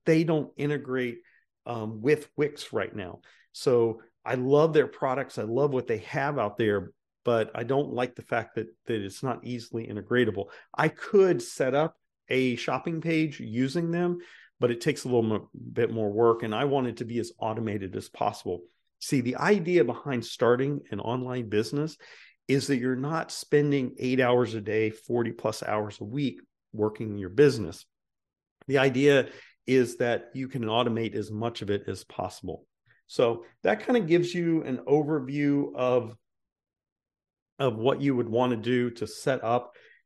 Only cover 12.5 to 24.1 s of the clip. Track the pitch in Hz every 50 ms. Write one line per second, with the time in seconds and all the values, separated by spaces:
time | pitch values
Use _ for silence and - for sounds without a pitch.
12.5 | 120 117 - - 127 135 - 175 165 160 160 165 165 156 160 156 143 - 120 110
13.5 | 110 120 131 135 139 170 170 165 170 175 175 175 175 175 - - - - - _
14.5 | _ - 127 120 120 117 - 156 131 - - 131 123 117 110 110 107 95 - -
15.5 | _ 120 120 120 113 113 117 110 113 113 107 101 101 110 117 117 113 113 123 110
16.5 | 107 117 143 139 135 139 127 120 113 - 120 113 120 117 101 - - - 113 110
17.5 | 110 117 113 107 101 101 95 92 101 104 - - _ - 110 104 - - - 98
18.5 | 90 87 - _ _ _ _ _ _ _ - - 147 131 113 123 123 - 143 190
19.5 | 208 196 160 175 180 170 147 120 120 - - 143 131 120 113 - - - 120 117
20.5 | 123 123 135 143 147 139 - - 107 98 - 110 123 127 127 127 127 127 117 101
21.5 | 107 104 117 117 147 143 151 147 - _ - - - - - - _ _ _ -
22.5 | 135 139 131 - 139 120 123 131 127 123 139 147 165 160 - - - - - -
23.5 | 151 147 147 147 143 139 127 120 - - 127 127